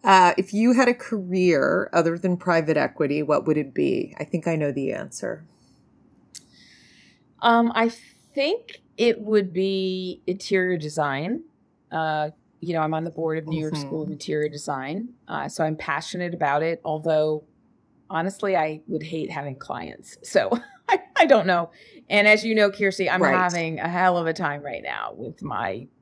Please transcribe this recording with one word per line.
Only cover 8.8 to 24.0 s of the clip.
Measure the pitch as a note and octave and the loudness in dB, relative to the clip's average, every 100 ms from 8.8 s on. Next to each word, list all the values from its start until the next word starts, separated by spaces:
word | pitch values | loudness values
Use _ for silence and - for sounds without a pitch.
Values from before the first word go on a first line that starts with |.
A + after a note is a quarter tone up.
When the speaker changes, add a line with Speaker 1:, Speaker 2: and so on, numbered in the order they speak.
| _ - | _ 0
Speaker 2:
it | A#3 A3+ | 0 0
would | G#3 G#3+ F#3+ | 0 0 2
be | E3+ F#3+ F#3+ F#3+ F#3 F#3 - | -2 -2 0 -2 -4 -6 -8
interior | - F#3+ - F#3+ F3+ F3 | -6 -6 0 0 2 -2
design. | D3+ D#3 D3 C3+ F3 D4 - _ _ _ _ | -4 -2 -2 -2 -4 -6 -10 _ _ _ _
Uh, | D#3+ D#3+ D#3 D3+ - _ _ | -4 -2 -2 -4 -8 _ _
you | E3+ | -6
know, | E3 | -2
I'm | D#3 | 0
on | D#3+ | -2
the | D#3+ | -6
board | D#3+ D#3+ D#3+ | -6 -4 -4
of | D#3 | -4
New | D#3+ | -6
York | D#3 | -4
Speaker 1:
Mm-hmm. | D3+ C#3 | -6 -6
Speaker 2:
School | D#3 | -8
of | D3+ | -8
Interior | D3 - D3+ D3+ | -10 -6 -4 -4
Design, | D3 - C3+ C3+ F#3 B3 - - | -6 -8 -6 -6 -8 -10 -16 -10
uh, | D#3 C#3+ | -8 -8
so | - | -2
I'm | D#3 | -2
passionate | D#3 - D3 - F3 F3 | -2 -4 -4 -6 -8 -6
about | E3+ D3 D3 | -2 0 0
it, | D#3+ E3 | 0 -4
although, | D#3+ D#3 E3 D#3 D#3 D#3 D3+ _ _ _ _ _ _ | -6 -4 0 2 2 -2 _ _ _ _ _ _ _
honestly, | D#3+ F3+ F#3+ G3+ | -4 -4 -4 -2
I | F3+ D#3 D#3 - | 0 0 -4 -6
would | D#3+ | -8
hate | D#3 D#3+ C3 | -6 -8 -6
having | C#3 C#3+ | -8 -8
clients. | C3 - B2+ D#2 G#1+ - - | -12 -10 -10 -10 -16 -20 -20
So, | - F#3+ F#3+ A#3+ - | 0 0 2 -2 -6
<laughs> | - - | -12 -2
I, | F#4+ - | -2 0
I | - | 2
don't | D#4+ A#3 F3+ | 6 6 6
know. | F3 E3+ - - - _ | 0 -2 -12 -20 -20 _
And | G#3 G#3 | 4 6
as | G#3+ | 6
you | A3+ | 4
know, | G#3+ G3+ | 4 2
Kirsty, | G3 G3 F#3 F#3 | 2 -2 0 0
I'm | F3+ | 2
Speaker 1:
Right. | D#3 | 4
Speaker 2:
having | F#3 F3+ F3 D#3+ D#3+ | 4 2 0 -4 -4
a | D#3+ | -4
hell | F3 | 2